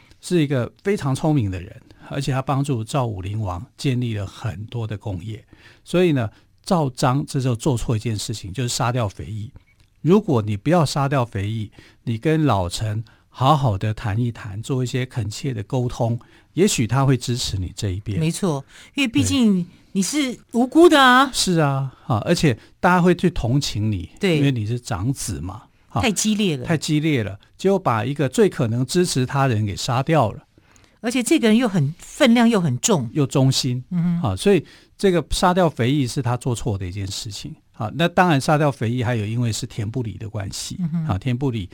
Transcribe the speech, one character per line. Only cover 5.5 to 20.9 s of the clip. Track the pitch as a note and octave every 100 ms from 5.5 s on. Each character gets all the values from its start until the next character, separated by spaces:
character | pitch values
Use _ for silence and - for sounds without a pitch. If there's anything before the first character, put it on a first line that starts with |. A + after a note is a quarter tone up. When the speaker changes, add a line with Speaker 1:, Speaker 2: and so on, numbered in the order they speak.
| - - -
Speaker 1:
所 | - E3+
以 | F3+
呢， | C#3+ A2 - _ _
赵 | - F3+ C#3
章 | - C3+ C3 D3+
这 | C#3+
时 | B2+
候 | A#2
做 | A#2+ A#2+
错 | - A2+
一 |
件 | A#2+ A2
事 | -
情， | A2 -
就 | F#2+
是 | A#2+
杀 | - A#2+
掉 | B2 G#2+
肥 | - D2+
义。 | G#2+ G#2+ - _ _ _ _
如 | D3 G3+
果 | G#3+ B2+
你 | G#2 G#2
不 | -
要 | F3
杀 | D3 D#3 C#3
掉 | C#3
肥 | A#2+ - G2+
义， | A2 G#2 - - _
你 | - A2+
跟 | D#3+ D#3 D3+
老 | G2+ F2
臣 | - A2 G#2 - _ _
好 | - C3 D3+
好 | C3+ F#2+
的 | A2
谈 | A2 A2+ G#2
一 | B2
谈， | A2+ G#2 G2
做 | A2+ C3+
一 | B2
些 | C3 B2+
恳 | - G#2+
切 | - C#3+
的 | A2+
沟 | G#2+ C3 B2
通， | - A#2 A#2 - - _
也 | - G3+
许 | - A2
他 | B2+ C#3
会 | C3
支 | - A#2+
持 | - G2
你 | F2+ -
这 | G#2
一 | F#2
边。 | G#2+ G#2
Speaker 2:
没 | D#3+
错， | E3 G3 C#3 - - - -
因 |
为 | C4+
毕 | C#4+
竟 | - C#4 A3+ F#3+
Speaker 1:
对。 | F3 - _
Speaker 2:
你 | F#3+
是 | F#3 D4 C4 A3 -
无 | A#3 B3+
辜 | D4+
的 | F4